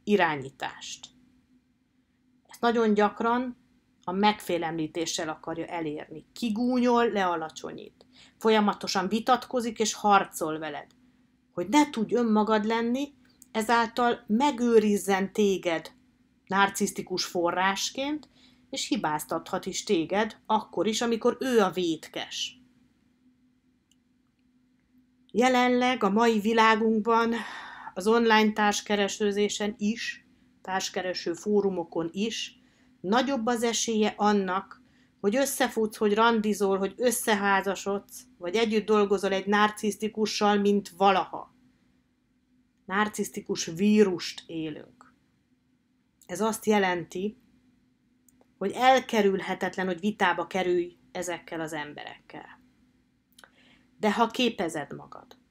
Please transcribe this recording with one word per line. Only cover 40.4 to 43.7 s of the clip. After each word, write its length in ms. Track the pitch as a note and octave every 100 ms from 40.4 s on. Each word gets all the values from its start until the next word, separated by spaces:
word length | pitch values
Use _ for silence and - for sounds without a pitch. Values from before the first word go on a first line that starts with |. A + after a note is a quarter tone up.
| G#3 G#3
mint 320 | G3+ G3+ G3 E3+
valaha. 580 | G3 F#3+ D#3+ D3+ - _ _ _ _ _ _ _ _ _ _ _ _ _
Narcisztikus 800 | - G3 G#3 G#3 G3 G#3 - F3+
vírust 800 | -